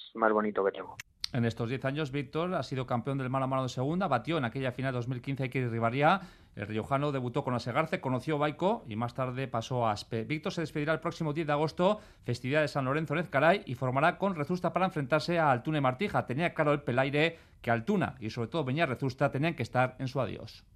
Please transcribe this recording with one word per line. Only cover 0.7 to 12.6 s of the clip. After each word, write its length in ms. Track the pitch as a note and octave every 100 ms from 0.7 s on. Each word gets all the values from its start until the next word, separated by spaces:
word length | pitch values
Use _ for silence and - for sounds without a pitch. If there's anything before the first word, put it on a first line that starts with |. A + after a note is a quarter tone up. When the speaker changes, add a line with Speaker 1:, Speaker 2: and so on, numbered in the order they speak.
Speaker 1:
tengo. 240 | - F#2 - - _ -
Speaker 2:
En 120 | B2+
estos 240 | A#2 - A#2
diez 160 | C3
años, 280 | C3+ C#3+ D3
Víctor 420 | C#3+ B2+ D#3 F3+
ha 80 | F3
sido 240 | B2+ C3 B2+
campeón 320 | A#2+ B2+ C#3
del 120 | B2+
mano 160 | C3+ C3
a 20 |
mano 140 | C3
de 40 | B2+
segunda, 360 | C3 C3+ F3 F#3+
batió 300 | B2 B2 D#3+
en 60 |
aquella 280 | B2 C#3 C3
final 200 | B2 C3
dos 160 | B2 A#2
mil 120 | B2
quince 220 | C3+ C3+
a 40 | C3
Iker 240 | C3+ A#2+
Rivaría, 500 | A2+ A2+ C3 D3 F#3+ F#3 - -
el 120 | - G#2
riojano 460 | G#2+ G#2 C#3 D3
debutó 300 | C3+ B2 C#3+
con 100 | C#3
la 60 | A#2+
Segarce, 420 | B2+ B2 D#3+ F3+
conoció 380 | C3+ B2+ D#3 D3
Baico 460 | D3+ C#3+ F3+ A#3 -
y 80 |
más 200 | G#2+ A#2+
tarde 340 | - B2+ B2 C3+
pasó 380 | A#2+ - B2+ A2+
a 60 |
Aspe. 320 | G#2 - A2+
Víctor 280 | A2+ D#3 F#3+
se 80 | F3+
despedirá 320 | D#3 D#3 D3
el 80 | D#3+
próximo 320 | E3+ - D#3+
diez 140 | C#3+ D3+
de 60 |
agosto, 480 | D3 D#3 - F3+ G#3 - -
festividad 360 | - A#2+ B2+ D3